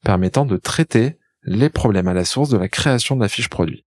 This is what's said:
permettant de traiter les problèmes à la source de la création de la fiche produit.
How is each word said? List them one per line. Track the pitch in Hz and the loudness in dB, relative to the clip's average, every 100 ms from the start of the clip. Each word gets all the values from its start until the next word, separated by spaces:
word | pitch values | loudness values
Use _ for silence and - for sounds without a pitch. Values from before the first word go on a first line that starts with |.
permettant | - 92 92 - 139 | 0 0 2 0 0
de | 92 | -2
traiter | - - 160 117 123 - _ _ | -2 -2 2 2 2 -2 _ _
les | - 101 147 | -6 0 0
problèmes | - 120 98 90 | 2 2 2 0
à | |
la | 90 90 | 0 -2
source | - 143 | -2 0
de | 113 | 0
la | 92 | 0
création | - 147 123 - 135 | -2 0 0 0 -2
de | |
la | 101 | -2
fiche | - 120 | -2 -6
produit. | - 82 65 _ | -2 -4 -4 _